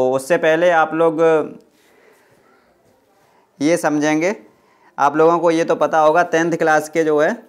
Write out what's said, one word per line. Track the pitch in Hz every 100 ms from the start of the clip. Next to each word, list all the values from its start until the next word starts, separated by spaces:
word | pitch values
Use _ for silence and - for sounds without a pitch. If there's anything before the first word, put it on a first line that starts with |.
| 127
उससे | 131 131 170
पहले | 165 160 175
आप | 165 156
लोग | 160 165 160 165 160 143 - _ _ _ _ _ _ _ _ _ _ _ _ _ _ _ _ _ _ _ -
ये | 143 170
समझेंगे, | 165 151 151 151 170 226 - _ _ _ _ -
आप | 139 147
लोगों | 160 170
को | 170
ये | 165
तो | 165 170
पता | 151 160
होगा | 156 160 170
टेंथ | 165 170
क्लास | 165 160 156 151
के | 170
जो | 160 151
है, | 160 233